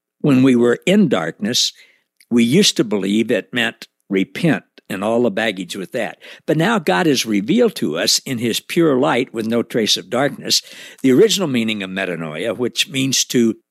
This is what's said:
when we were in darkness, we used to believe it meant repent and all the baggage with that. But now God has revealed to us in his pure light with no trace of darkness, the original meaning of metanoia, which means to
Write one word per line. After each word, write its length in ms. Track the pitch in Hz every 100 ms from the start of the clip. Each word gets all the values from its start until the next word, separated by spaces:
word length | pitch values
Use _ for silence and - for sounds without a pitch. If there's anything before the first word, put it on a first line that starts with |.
| _ _
when 240 | 151 131
we 120 | 135 120
were 240 | 120 117 -
in 240 | 208 175
darkness, 640 | 107 80 - 104 120 - - _ _ _ _ _
we 140 | 120
used 340 | 117 160 202 -
to 60 |
believe 480 | 117 101 95 107 113
it 220 | 110 -
meant 340 | 123 117 - - _ -
repent 540 | 95 143 - 170 101 - _ -
and 140 | 98
all 200 | 101 117
the 80 | 117
baggage 440 | 98 113 95 85 104
with 160 | 90
that. 300 | 127 95 - - - -
But 120 | 156
now 220 | 175 226
God 280 | 156 180 175
has 180 | 127 113
revealed 500 | 104 104 190 120 -
to 220 | 110 80
us 220 | 110 -
in 180 | - 127
his 220 | 117 98
pure 380 | - - 165 127
light 360 | 147 127 131
with 140 | 113 113
no 160 | 117
trace 340 | 117 131 107 -
of 120 | 90
darkness, 520 | 120 143 - 104 - - - - -
the 100 | 131
original 360 | 127 214 185 175
meaning 360 | 123 110 107
of 60 | 95
metanoia, 640 | 95 92 85 82 76 107 107
which 340 | 120 - -
means 360 | 135 135 120 -
to 320 | 131 113 110 _